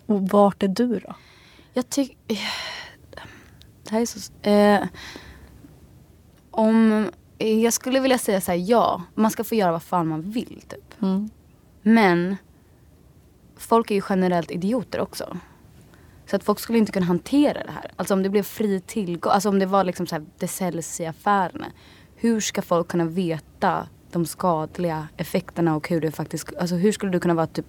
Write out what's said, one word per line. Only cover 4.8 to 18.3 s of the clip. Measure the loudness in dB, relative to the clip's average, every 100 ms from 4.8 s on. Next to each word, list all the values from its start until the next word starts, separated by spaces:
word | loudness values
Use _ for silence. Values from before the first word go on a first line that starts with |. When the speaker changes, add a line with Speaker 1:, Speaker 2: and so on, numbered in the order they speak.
| 2 -8 -16 -18 -20 -20 -20 -20 -20 -20 -20 -20 -20 -20 _ _ _
Speaker 2:
om... | 0 4 6 6 4 0 -6 _ -6
Jag | 0 2 2
skulle | 0 0 2
vilja | 4 2
säga | 2 0
så | 0
här, | -2
ja, | 2 4 4 0 -6
man | 0 0
ska | 0
få | -2
göra | 0 2
vad | 0
fan | -2 -2 0
man | -4 -4
vill | -6 -8 -14 -16
typ. | -18 -18 -6
Speaker 1:
Mm. | -2 -2 -4 -10 _ _ _ -4
Speaker 2:
Men... | 4 6 6 4 0 -4 -10 _ _ _ -20 _ -20 -20 _ _ _ -20
Folk | 0 0 2
är |
ju | -2 0
generellt | 0 2 0 -2
idioter | -4 -2 -2 -4 -6
också. | -6 -8 -12 -12 -16 -20 -20 -20 -20 -20 -20 -20 -6
Så | -4
att |
folk | 0 -2
skulle | 0 2
inte | 2
kunna | 0 0
hantera | 0 0 2 2 0
det | -8
här. | -12 -14 -8
Alltså | -2
om | 0
det |
blev | 2